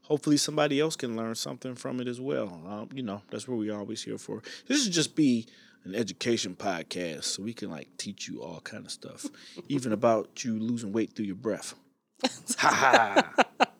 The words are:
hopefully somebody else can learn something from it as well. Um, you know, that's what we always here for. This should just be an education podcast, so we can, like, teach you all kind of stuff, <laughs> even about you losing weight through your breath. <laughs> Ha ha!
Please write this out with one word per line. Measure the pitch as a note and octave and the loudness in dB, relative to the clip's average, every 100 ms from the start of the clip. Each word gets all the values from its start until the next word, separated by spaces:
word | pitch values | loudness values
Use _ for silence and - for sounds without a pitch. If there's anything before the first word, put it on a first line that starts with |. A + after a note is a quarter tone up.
hopefully | - D3+ D#3 C#3+ | -2 0 4 4
somebody | - D3+ D3 C#3 | 4 2 2 2
else | D#3+ D#3+ | 0 -2
can | B2 A2+ | -4 -2
learn | A2+ | -4
something | A2+ C#3+ B2+ C3 | -4 -6 -8 -10
from | B2 C3+ B2+ | -8 -6 -4
it | B2 | -4
as | B2 | -4
well. | C3+ C3+ G#2+ E2+ E2+ | -2 -2 -2 -8 -10
Um, | G#2 A2 | -10 -8
you | C3+ | -6
know, | A#2 G2+ - | -6 -6 -8
that's | A2+ A#2 | -8 -4
what | A#2 | -2
we | G#2+ | -2
always | G#2 G2+ A2 | -4 -6 -6
here | A#2 A2 | -6 -8
for. | - G#2 - - - | -8 -10 -10 -8 0
This | C#4+ | 2
should | A3+ | 2
just | E3+ C#3 | 2 2
be | - C#3+ A#2 A2+ - - _ | 4 4 4 0 -14 -20 _
an | F#2 | -6
education | G2+ G2+ F2+ B2 A2+ G2 F2 | -2 -2 -2 0 0 -2 -4
podcast, | G2+ E2+ D#2 F#2 E2+ D2 | -2 -2 -4 -6 -4 -4
so | - - | -6 -6
we | G#2 | -6
can, | A#2 F#2+ | -8 -8
like, | D#2 - - | -10 -12 -12
teach | - G2 - | -10 -10 -10
you | A#1+ | -8
all | C#2+ D#2+ | -10 -10
kind | - G#2+ | -12 -12
of | - | -12
stuff, | - - - - - - | -12 -14 -12 -14 -14 -20
<laughs> | - - | -14 -4
even | C#3+ B2+ | -4 -2
about | G#2+ A#2+ A2 - - | 4 4 4 2 -6
you | B2 A2 | -4 -2
losing | A2 A#2+ A2 | -2 -2 -2
weight | A2 G#2 | -2 -2
through | - G2+ | -2 -6
your | F#2+ | -4
breath. | A#2 F#2 - - _ _ _ _ | -4 -4 -6 -14 _ _ _ _
<laughs> | - - - - | -2 -2 -6 2
Ha | D4+ - C4+ B3 G#3+ C#4 - | 4 6 8 8 8 4 4
ha! | - - - - - | 4 2 2 0 2